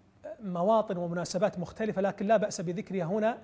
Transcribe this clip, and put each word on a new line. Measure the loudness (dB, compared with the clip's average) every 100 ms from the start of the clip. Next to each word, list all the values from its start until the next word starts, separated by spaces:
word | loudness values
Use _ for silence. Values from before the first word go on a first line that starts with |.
| _ _ -14 -10
مواطن | -6 0 4 4 2 -2
ومناسبات | -2 -4 -2 2 2 0
مختلفة، | -8 -4 -2 0
لكن | 0 0 2
لا | 4
بأس | 4 -2
بذكرها | -4 -6 -4 -4 -2
هنا | 0 0 -2